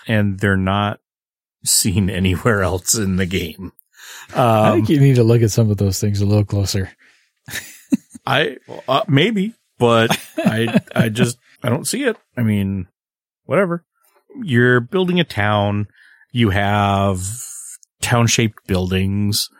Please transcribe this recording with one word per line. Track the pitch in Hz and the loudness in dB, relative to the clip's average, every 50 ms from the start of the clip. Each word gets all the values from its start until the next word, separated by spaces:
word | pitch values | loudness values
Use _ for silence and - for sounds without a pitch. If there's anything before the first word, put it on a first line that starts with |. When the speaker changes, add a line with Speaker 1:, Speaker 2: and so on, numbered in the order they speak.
| - - | -4 0
Speaker 1:
and | 113 107 101 101 95 95 | 0 2 2 0 0 0
they're | 107 101 98 | 0 0 0
not | 95 95 95 98 101 104 101 - - _ _ _ _ _ _ _ _ _ _ _ _ - | 2 0 0 0 0 -2 -2 -4 -8 _ _ _ _ _ _ _ _ _ _ _ _ -4
seen | - - - - 110 85 104 98 87 | -2 -2 0 0 0 0 0 0 0
anywhere | 101 90 95 92 92 82 - 123 107 101 95 | 0 0 0 0 0 0 0 0 0 2 0
else | 82 92 90 - - - | -2 -2 -4 -4 -4 -2
in | 117 104 95 92 | -2 -2 -2 -2
the | 92 95 | -2 -2
game. | 85 95 85 82 80 78 - 95 87 - _ _ _ _ - - - - - - - - | -2 -2 -4 -4 -6 -8 -12 -16 -16 -16 _ _ _ _ -20 -20 -20 -20 -20 -20 -8 -2
Um, | - | 0
Speaker 2:
I | 127 117 113 110 107 110 107 | 2 2 4 4 4 4 2
think | - 110 110 | 2 2 2
you | 170 143 | 2 4
need | 139 139 131 | 4 4 6
to | 123 113 | 4 4
look | 113 117 120 117 | 4 4 4 4
at | 107 | 2
some | - - 113 107 | 2 2 2 2
of | 104 | 2
those | 98 101 98 95 - | 0 0 -2 0 -2
things | - 104 101 101 101 | -2 -2 -2 0 0
a | |
little | 98 104 104 101 | 2 2 2 2
closer. | - 101 101 98 - - 98 92 - - _ _ _ _ _ _ _ _ _ _ - | 0 -2 -2 -2 -2 -2 -4 -6 -6 -10 _ _ _ _ _ _ _ _ _ _ -14
<laughs> | - - - - - - - _ 269 - - _ - - - | -12 -12 -12 -14 -18 -20 -6 _ -6 -6 -6 _ -20 -14 -6
Speaker 1:
I, | 120 131 135 160 - - - - - - - - - | -2 0 0 0 -2 -4 -8 -14 -16 -16 -12 -4 -2
uh, | 131 147 - - | 0 0 2 2
maybe, | 135 135 170 226 226 202 185 220 - _ _ _ _ _ | 2 2 4 2 2 0 -2 -4 -6 _ _ _ _ _
but | 123 117 117 113 113 113 - - - - - - | 2 4 4 4 4 2 0 -4 -6 -10 -8 -2
I, | 330 220 110 110 117 - - 208 - - - | -2 0 0 0 -2 0 0 -2 -2 -2 -2
I | - - 113 | -2 -2 -2
just, | 104 117 123 120 120 - _ _ _ _ - | 0 0 0 -2 -2 -6 _ _ _ _ -4
I | 120 | -2
don't | 120 - - | -2 -2 -4
see | - - 233 285 | -6 -6 -4 -2
it. | 247 214 - _ _ _ | -4 -4 -4 _ _ _
I | 127 117 | -4 -2
mean, | 110 104 101 98 98 98 95 90 - _ _ _ _ _ _ _ _ _ _ _ | 0 0 0 -2 -2 -4 -6 -8 -10 _ _ _ _ _ _ _ _ _ _ _
whatever. | - 127 175 202 170 170 170 - _ _ _ _ _ _ _ _ _ - 277 233 | -4 -2 -2 -2 -2 -4 -8 -10 _ _ _ _ _ _ _ _ _ -16 -14 -6
You're | 170 120 120 123 123 123 123 | -2 0 2 2 4 2 2
building | 120 - - 185 190 180 180 180 | 0 -2 -4 -2 -2 0 0 0
a | 165 | -2
town. | - - - 101 104 107 104 101 104 104 104 104 - _ _ - - - _ _ _ - | -2 -2 -2 0 0 2 2 0 0 0 -2 -4 -6 _ _ -20 -20 -20 _ _ _ -2
You | 120 117 104 | 0 0 2
have | 92 104 101 101 104 104 101 101 98 98 98 101 95 90 92 98 110 120 - - - - - - - - _ _ _ _ - | 2 0 0 2 2 2 2 2 2 2 2 0 0 -2 -4 -8 -10 -10 -12 -14 -16 -16 -18 -18 -20 -20 _ _ _ _ -4
town-shaped | - 123 120 117 113 - - 117 104 - - _ | 0 2 2 2 2 2 2 0 0 -2 -6 _
buildings. | - 98 90 92 90 95 95 95 95 98 101 104 101 107 - - - - _ | -4 -2 -2 -2 0 0 0 0 0 -2 -2 -2 -2 -2 -2 -4 -6 -10 _